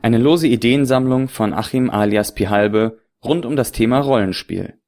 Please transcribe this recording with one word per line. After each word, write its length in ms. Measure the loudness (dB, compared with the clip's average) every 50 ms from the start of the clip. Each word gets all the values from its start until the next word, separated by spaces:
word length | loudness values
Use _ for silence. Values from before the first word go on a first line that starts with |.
Eine 160 | 0 2 2
lose 300 | 2 4 4 2 4 2
Ideensammlung 800 | 2 0 2 2 2 2 2 2 2 0 0 0 0 0 0 -2 -4
von 240 | -4 -4 -4 -2 -2
Achim 380 | -4 -6 -4 -2 -2 -2 0
alias 440 | 0 0 0 2 2 0 0 -2 -2
Pihalbe 680 | -4 -2 0 2 2 2 2 2 0 0 0 -4 _ _ _ _ _ _
rund 220 | -2 -2 -2 -2
um 100 | -4 -2
das 160 | -2 -2 -2
Thema 280 | 0 0 0 2 2 2
Rollenspiel. 800 | 2 2 0 0 0 0 -4 -6 -8 _ -8 -8 -8 -10 -12 _ _